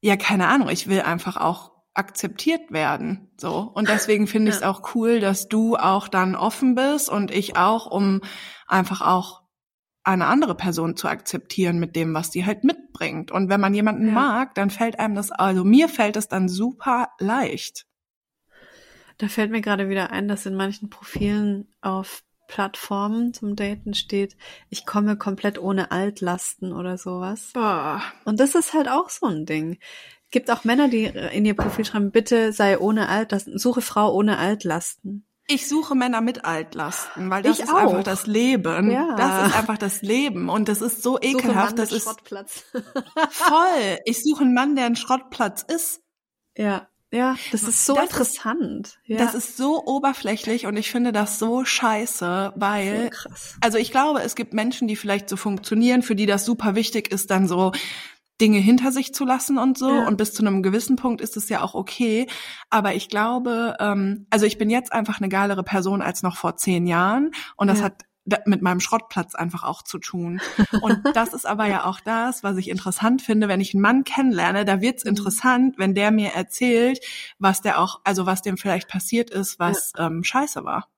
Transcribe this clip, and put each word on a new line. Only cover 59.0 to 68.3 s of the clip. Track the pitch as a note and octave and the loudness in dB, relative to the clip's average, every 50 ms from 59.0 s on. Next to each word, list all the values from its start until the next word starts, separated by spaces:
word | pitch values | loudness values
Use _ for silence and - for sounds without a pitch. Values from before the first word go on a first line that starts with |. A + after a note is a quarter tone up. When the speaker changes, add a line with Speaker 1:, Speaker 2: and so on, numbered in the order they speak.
| C4 - - | -4 -4 -4
Speaker 1:
zu | - C#4+ | -4 0
lassen | B3+ B3+ C4 C4 - C#4+ C4 | 0 0 0 0 0 0 2
und | B3+ C4 C4 - | 2 2 2 2
so. | B3+ C4 | 2 2
Speaker 2:
Ja. | A#3+ A#3 A#3 | 4 4 4
Speaker 1:
Und | A3+ G#3+ G3 | 2 2 2
bis | G#3+ G#3 - | 0 -2 0
zu | - G#3+ | 0 2
einem | G#3 F#3+ F#3+ F#3 | 2 2 2 2
gewissen | F#3+ F#3+ A3 A#3 - C4+ | 2 2 0 2 2 0
Punkt | B3 - B3+ A#3 - | 2 2 -2 -2 -2
ist | - A3 - G#3+ | -4 -8 -6 -6
es | G#3 - | -4 -4
ja | A3+ F3+ | -2 -2
auch | - F#3 - | -2 -4 -4
okay. | - F#3+ - - - B3 A3+ G#3+ A3 B3+ B3 - - - - - - - _ | -6 -8 -8 -2 0 0 2 2 2 0 -2 -6 -14 -14 -14 -16 -18 -8 _
Aber | - A3 G3 G3+ F#3+ | 0 0 2 2 -2
ich | - - - | -2 -4 -4
glaube, | - G#3 G#3+ A3+ A#3+ B3+ B3 B3 A#3 A3+ A#3 A#3 - - | -2 -2 0 0 0 -2 -2 -2 -2 -2 -2 -2 -2 -2
ähm, | - G#3 G3+ G3+ G3 G3 G3+ G3+ - _ | -2 0 0 0 0 0 -2 -4 -4 _
also | - G#3 G#3 | 2 4 4
ich | G#3+ G#3+ - | 4 2 2
bin | A3 G#3 | 0 2
jetzt | A3+ B3 A#3+ - | 2 0 0 -2
einfach | - A3+ G#3+ A3 G#3 - | -2 -2 -2 -2 -4 -4
eine | G#3 F#3+ | -2 -2
geilere | F#3+ F#3+ G3 G3+ G3+ F#3+ F3+ | 0 0 2 0 0 -2 -4
Person | - G3+ G3 F3+ F#3+ G3 G3 | -2 -2 0 0 0 0 0
als | - - F3 - - | -2 -2 -4 -2 -2
noch | F3+ F3 - | -4 -4 -2
vor | - E3+ E3+ - | -4 -4 -4 -2
zehn | - - F#3 F3 F3 F3 | 0 0 2 2 2 2
Jahren. | E3+ E3+ F3+ F#3+ G#3+ B3+ C#4+ D#4+ - - - - - | 2 2 2 2 2 2 2 0 -2 -6 -14 -14 -4
Und | - G3+ G3+ | 0 2 4
das | A3 G#3 | 4 4
Speaker 2:
Ja. | G#3 | 2
Speaker 1:
hat | G3 - _ - _ _ _ _ | 0 -4 _ -20 _ _ _ _
da, | - | -2